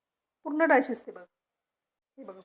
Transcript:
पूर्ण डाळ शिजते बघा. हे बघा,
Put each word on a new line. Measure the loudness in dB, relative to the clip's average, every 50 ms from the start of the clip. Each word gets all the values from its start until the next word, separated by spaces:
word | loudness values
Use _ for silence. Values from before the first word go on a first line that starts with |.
| _ _ _ _ _ _ _ _ -10
पूर्ण | -6 0 2 4
डाळ | 4 4 4 4
शिजते | 2 -4 -8 -8 -12
बघा. | -18 -18 -20 _ _ _ _ _ _ _ _ _ _ _ _ _ _ _ _ _ _
हे | -20 -18
बघा, | -18 -18 -18